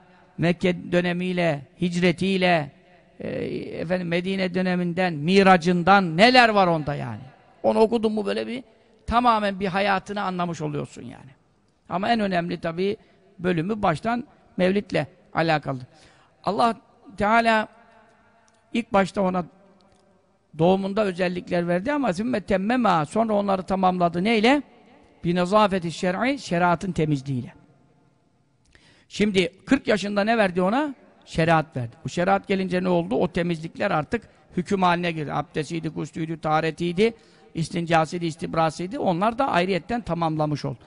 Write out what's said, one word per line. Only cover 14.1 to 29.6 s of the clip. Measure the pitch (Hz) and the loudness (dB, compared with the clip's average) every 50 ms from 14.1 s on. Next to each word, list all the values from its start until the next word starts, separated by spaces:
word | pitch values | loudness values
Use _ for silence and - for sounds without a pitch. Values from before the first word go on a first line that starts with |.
| 233 240 - - _ _ _ _ - | -4 -4 -6 -10 _ _ _ _ -4
mevlidle | - 180 185 190 202 202 - - 160 147 - - _ _ _ - | 0 2 2 2 0 -2 -2 -2 -4 -4 -4 -8 _ _ _ -2
alakalı. | 156 160 165 156 151 - 143 139 127 127 - _ - - - _ _ _ _ _ _ - | -2 0 2 0 0 -2 -4 -8 -8 -8 -14 _ -20 -20 -20 _ _ _ _ _ _ -6
Allah | 170 190 240 247 233 220 - _ _ _ _ _ - 208 | -4 0 2 2 0 0 -2 _ _ _ _ _ -16 -8
Teala | - 208 202 220 233 233 226 226 220 214 - - - - _ - - - _ _ _ _ _ _ _ _ _ _ _ _ _ - | -2 0 2 4 4 4 4 2 2 0 -2 -10 -20 -20 _ -20 -20 -20 _ _ _ _ _ _ _ _ _ _ _ _ _ -6
ilk | 233 226 - - | -6 -4 0 2
başta | 196 190 180 - 208 196 | 0 0 0 0 -2 -2
ona | 185 185 180 175 - _ _ _ _ _ _ _ _ _ _ _ _ _ _ _ _ _ _ _ _ - 143 | 0 0 -2 -4 -6 _ _ _ _ _ _ _ _ _ _ _ _ _ _ _ _ _ _ _ _ -2 2
doğumunda | 160 180 190 190 196 196 196 208 214 | 4 4 4 2 0 -2 -2 0 0
özellikler | 196 180 170 185 175 180 180 - - 180 175 175 170 | -2 0 -2 -2 -2 -2 -4 -6 -4 -2 -2 0 0
verdi | 175 180 190 262 294 | 0 -2 0 -2 -2
ama | 294 269 233 180 | -2 0 -2 -2
"sümme | 160 220 247 247 214 | -2 -2 -2 -2 -4
temmema" | 175 - 196 190 190 208 247 262 240 202 180 165 151 | -2 0 -2 0 0 0 0 2 2 2 2 2 0
sonra | - - 214 226 226 214 | 0 0 -2 0 2 0
onları | 202 202 202 196 185 180 | 0 0 0 0 -2 -2
tamamladı. | - 196 185 190 185 185 180 180 170 165 175 180 | -2 -2 0 2 2 2 2 0 0 0 0 0
Neyle? | 220 240 220 208 233 277 294 - - _ - _ - - - _ _ _ _ - | 2 2 4 4 4 4 2 0 -4 _ -20 _ -20 -20 -20 _ _ _ _ -2
بِنَظَافَةِ | 170 175 180 180 175 202 214 214 202 180 - | 0 0 0 2 4 4 4 4 4 2 0
الشَّرْعِ، | 160 170 147 - - 185 180 190 214 254 285 269 | -4 -4 -8 -4 -2 -2 -2 0 0 -2 -2 -4
şeriatın | - - 180 170 175 175 175 165 - 196 175 | -4 -2 0 2 2 2 2 0 -2 -4 -2
temizliğiyle. | - 156 156 151 139 131 139 135 123 110 104 - - _ _ _ _ _ _ _ _ _ _ _ _ _ _ _ _ _ _ _ _ _ _ _ - _ _ _ _ _ _ | -2 0 0 0 -2 -2 -4 -6 -6 -6 -8 -14 -20 _ _ _ _ _ _ _ _ _ _ _ _ _ _ _ _ _ _ _ _ _ _ _ -20 _ _ _ _ _ _
Şimdi | - - 202 214 196 190 180 - - - | -2 0 0 2 2 2 2 0 -2 -6